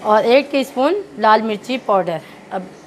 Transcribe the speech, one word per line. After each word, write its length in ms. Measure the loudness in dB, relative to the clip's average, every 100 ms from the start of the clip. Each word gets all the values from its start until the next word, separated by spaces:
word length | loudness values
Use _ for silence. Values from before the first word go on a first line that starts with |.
और 220 | 2 2 4
एक 200 | 2 2
टीस्पून 440 | -4 -4 -2 -2 -2 -6 -2
लाल 220 | 2 2
मिर्ची 360 | 2 -8 -6 -8
पाउडर। 420 | 0 0 0 -6 -10 -20 -12
अब 180 | -12 -12 -20